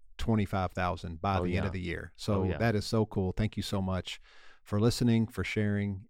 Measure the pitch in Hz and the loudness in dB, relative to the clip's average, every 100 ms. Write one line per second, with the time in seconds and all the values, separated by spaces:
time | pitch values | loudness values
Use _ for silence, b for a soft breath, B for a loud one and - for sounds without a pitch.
0 | - - - 110 98 98 90 - 90 87 | -16 -4 2 2 2 0 -2 0 -2 -2
1 | 87 82 98 95 90 90 92 92 87 82 | -6 -4 0 2 2 0 -2 -4 -4 -6
2 | - - - 98 98 78 117 104 - 113 | -8 -8 -2 0 0 2 2 0 0 0
3 | 107 101 92 - 107 - - 101 95 92 | 0 0 -2 0 -2 -2 -4 -2 -2 -2
4 | - - b b b b - 104 117 - | -4 -12 b b b b -4 2 2 4
5 | 120 113 110 - 92 110 104 101 101 95 | 4 4 2 -2 -4 0 0 0 -2 -4